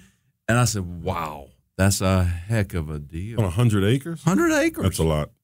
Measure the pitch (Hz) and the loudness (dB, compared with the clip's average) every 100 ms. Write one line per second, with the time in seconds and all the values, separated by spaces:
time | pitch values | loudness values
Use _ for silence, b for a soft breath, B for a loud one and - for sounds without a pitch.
0 | b b b _ - 117 117 101 87 87 | b b b _ 0 2 2 0 -6 -6
1 | 85 87 80 73 69 _ _ - 95 98 | -6 -4 -6 -10 -16 _ _ 0 2 2
2 | 95 95 87 85 90 113 98 90 76 76 | 2 2 2 -2 -4 -2 -2 -4 -6 -8
3 | 71 82 101 117 101 85 123 104 98 139 | -10 -10 -6 -2 -2 2 2 4 2 0
4 | 170 165 170 190 339 311 320 320 190 - | -4 -4 0 2 4 2 0 0 0 2
5 | 80 76 73 _ | 0 0 -4 _